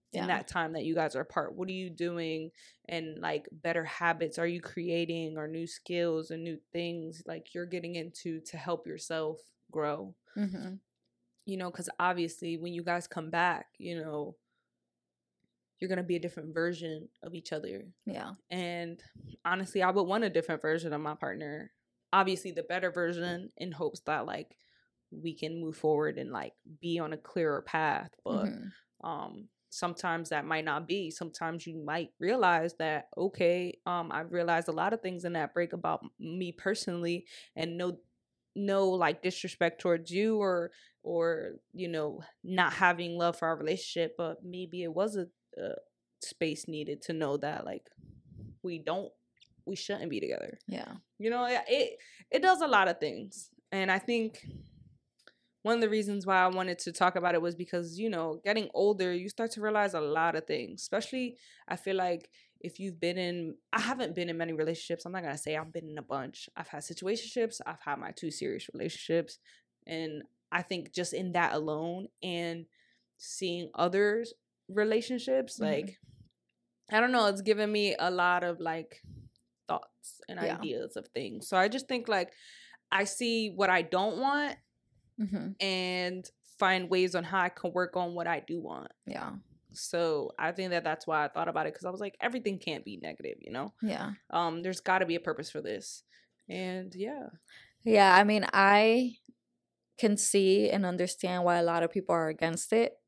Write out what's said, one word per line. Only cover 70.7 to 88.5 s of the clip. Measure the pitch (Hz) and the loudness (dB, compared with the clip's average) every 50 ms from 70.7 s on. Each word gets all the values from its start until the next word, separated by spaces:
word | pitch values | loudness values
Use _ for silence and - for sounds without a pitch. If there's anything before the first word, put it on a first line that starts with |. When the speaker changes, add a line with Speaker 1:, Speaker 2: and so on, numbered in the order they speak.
| 190 175 165 - - | -4 -6 -6 -6 -4
Speaker 1:
just | 180 175 175 - | -4 -4 -2 -2
in | - 190 180 175 | -4 -2 0 2
that | 175 170 - - | 2 2 2 2
alone | 156 156 156 151 151 160 170 175 185 196 - _ - - | 0 0 -2 -2 -2 -2 -4 -4 -6 -8 -12 _ -10 -8
and | 185 175 170 170 170 165 170 165 - _ _ _ _ _ _ _ _ _ | -6 -4 -4 -4 -4 -6 -8 -10 -16 _ _ _ _ _ _ _ _ _
seeing | - - - - - 190 180 170 175 175 - - | -18 -14 -12 -8 -4 -4 -4 -4 -4 -6 -6 0
others' | - 170 175 180 196 208 208 208 233 233 226 - _ _ _ _ _ _ - | 2 2 4 4 4 4 4 4 2 -2 -4 -10 _ _ _ _ _ _ -4
relationships, | 190 208 214 220 220 233 233 - 254 240 240 262 262 262 254 - - - | 0 2 2 4 4 2 2 0 -4 -2 0 2 2 2 2 0 -4 -2
Speaker 2:
Mm-hmm. | 220 156 151 143 180 196 | 0 0 0 0 -2 -4
Speaker 1:
like, | - _ _ - - - - _ _ _ _ _ _ _ _ _ _ _ _ - | -8 _ _ -20 -20 -20 -20 _ _ _ _ _ _ _ _ _ _ _ _ 0
I | 214 220 | 2 4
don't | 240 247 254 | 4 6 6
know, | 240 214 | 6 6
it's | 202 196 196 | 4 4 2
given | 196 208 214 208 214 208 | 2 2 2 4 2 2
me | 214 208 208 196 - - | 2 2 2 2 2 2
a | - 180 | 2 2
lot | 180 180 180 180 180 180 175 | 2 4 4 4 4 4 2
of, | 175 170 165 | 0 -2 -2
like, | 165 165 160 165 156 - - - - - - - - - _ _ _ _ _ _ _ | -2 -4 -4 -4 -6 -10 -14 -20 -20 -20 -18 -18 -18 -20 _ _ _ _ _ _ _
thoughts | - - - - - _ _ - - - - - - | -4 -4 -4 -4 -8 _ _ -20 -18 -18 -18 -14 -10
and | 180 175 | -6 -4
Speaker 2:
Yeah. | 165 165 - - - | -2 -2 -2 -4 -4
Speaker 1:
ideas | 156 - 113 - - - | -4 -4 -4 -6 -6 -8
of | - - - | -12 -12 -8
things. | - 123 135 101 - 208 - - | -8 -8 -6 -6 -8 -10 -4 0
So | 196 | 4
I | 185 185 208 | 4 4 4
just | 226 269 262 | 2 -2 -4
think, | - 262 240 233 - | -4 -4 -4 0 0
like, | 214 190 175 - - - - - - - - - - - _ - | 2 2 0 -2 -6 -18 -20 -20 -20 -20 -20 -20 -20 -14 _ 0
I | - 196 202 | 2 2 2
see | 202 - - 247 233 226 226 220 214 | 0 -2 -2 0 0 2 0 0 0
what | 175 190 202 185 | 0 2 4 6
I | 185 175 170 | 6 4 4
don't | 156 185 180 196 220 180 196 | 2 2 2 2 2 0 0
want | 262 277 285 294 294 285 - - _ _ _ _ _ _ _ _ _ _ _ - | 0 2 2 2 0 -2 -4 -8 _ _ _ _ _ _ _ _ _ _ _ -4
Speaker 2:
Mm-hmm. | 214 190 196 202 - 190 196 - | -4 -2 -2 -4 -4 -4 -4 -2
Speaker 1:
and | 196 196 185 185 185 180 180 180 180 180 185 185 185 - _ _ _ - - - | -2 0 0 0 0 0 0 0 -2 -2 -4 -6 -10 -12 _ _ _ -10 -2 2
find | 202 185 190 185 180 170 | 4 4 4 4 2 2
ways | 190 180 185 180 175 | 4 4 4 4 2
on | 180 170 | 0 -2
how | 165 190 190 | 0 2 2
I | 180 180 | 2 2
can | 180 - - 175 175 | 0 -2 -4 -2 0
work | 180 180 180 - | 0 0 0 0
on | 180 180 175 175 | -2 -2 -2 -2
what | 175 170 | -4 -2
I | 170 170 147 | -2 -2 -2
do | - - | -4 -6